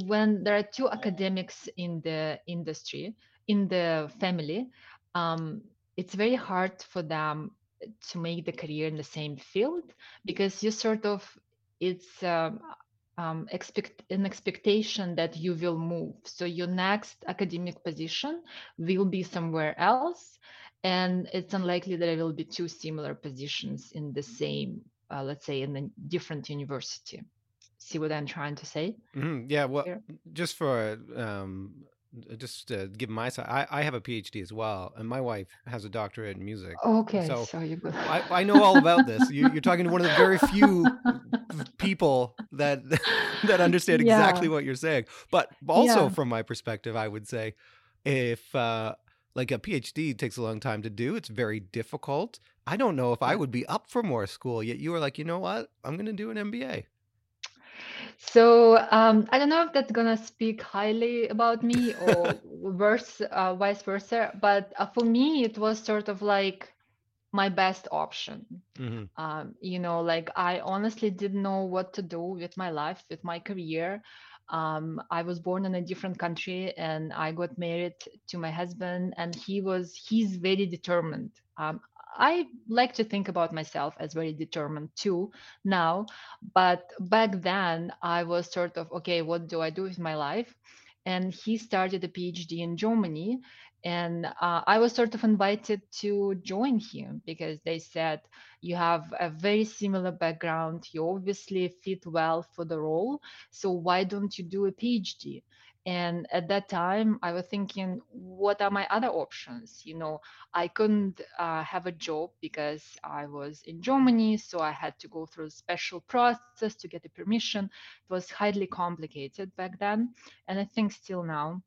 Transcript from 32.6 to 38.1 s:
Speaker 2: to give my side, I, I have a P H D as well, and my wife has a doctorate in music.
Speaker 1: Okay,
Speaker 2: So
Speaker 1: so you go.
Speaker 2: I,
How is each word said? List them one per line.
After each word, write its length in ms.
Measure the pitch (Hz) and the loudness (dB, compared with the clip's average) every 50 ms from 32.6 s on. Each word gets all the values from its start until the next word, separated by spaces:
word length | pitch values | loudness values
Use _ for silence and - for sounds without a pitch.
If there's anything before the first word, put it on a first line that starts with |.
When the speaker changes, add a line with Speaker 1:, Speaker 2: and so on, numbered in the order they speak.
| - - | -10 -8
Speaker 2:
to 200 | 123 98 95 98 | -6 -6 -6 -8
give 200 | 98 110 127 107 | -8 -10 -8 -6
my 180 | 110 110 117 127 | -6 -6 -6 -6
side, 180 | 127 - - - | -6 -8 -8 -4
I, 320 | 120 135 139 - 147 147 | -2 -2 -2 -2 -2 -2
I 20 | |
have 120 | 147 151 127 | -2 -2 -4
a 60 | 117 | -6
P 160 | 95 - 120 | -8 -6 -8
H 160 | 110 95 - | -8 -8 -10
D 80 | - 110 | -10 -10
as 120 | 92 85 | -10 -10
well, 400 | 107 110 110 110 104 92 92 98 - | -8 -6 -4 -4 -4 -6 -8 -12 -12
and 120 | - 110 113 | -10 -8 -6
my 120 | 123 135 | -6 -4
wife 260 | 131 120 113 101 95 - - - _ | -4 -4 -4 -6 -8 -10 -16 -20 _
has 180 | 120 123 113 101 | -12 -10 -10 -10
a 40 | 104 | -8
doctorate 480 | 104 117 107 98 - 117 110 104 95 | -6 -6 -6 -6 -6 -10 -10 -8 -8
in 80 | 95 95 | -8 -10
music. 300 | 101 110 101 92 92 87 - - | -10 -10 -10 -10 -12 -8 -2 2
Speaker 1:
Okay, 400 | 233 220 220 220 220 214 196 170 | 4 4 4 2 2 -2 -2 0
Speaker 2:
So 180 | 156 135 120 113 | 0 -2 -2 -4
Speaker 1:
so 160 | - - 165 | -6 -6 -8
you 160 | 165 156 165 | -6 -6 -6
go. 140 | 175 - 160 | -6 -8 -8
Speaker 2:
I, 500 | 156 - - 160 | -6 -6 -2 0